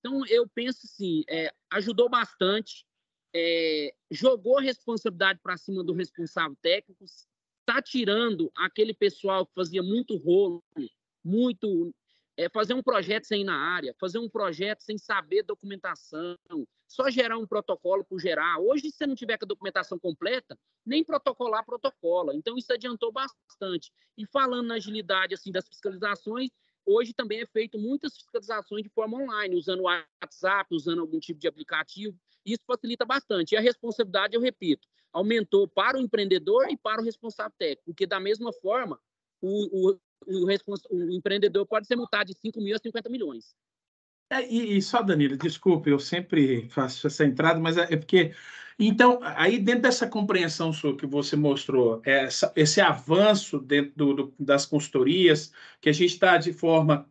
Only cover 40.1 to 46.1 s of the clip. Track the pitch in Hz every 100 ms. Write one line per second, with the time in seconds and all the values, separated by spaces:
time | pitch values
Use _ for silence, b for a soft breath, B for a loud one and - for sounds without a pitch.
40.1 | _ - 190 175 196 - 196 - 180 175
41.1 | 180 196 202 202 180 202 214 214 240 240
42.1 | 208 196 190 220 220 202 214 226 226 220
43.1 | 254 180 120 - _ _ _ _ _ _
44.1 | _ _ 262 254 233 226 202 - 240 202
45.1 | 165 143 135 160 156 - 170 151 143 143